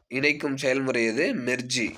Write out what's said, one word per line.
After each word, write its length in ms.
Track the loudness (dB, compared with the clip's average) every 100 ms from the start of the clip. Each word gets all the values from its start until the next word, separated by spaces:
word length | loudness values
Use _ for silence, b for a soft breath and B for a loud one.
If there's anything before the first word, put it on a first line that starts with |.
| _
இணைக்கும் 500 | 0 0 2 -2 -2
செயல்முறை 480 | 0 2 2 2 2
எது? 280 | 2 0
மெர்ஜ். 580 | 0 -2 -2 -2 -2 -4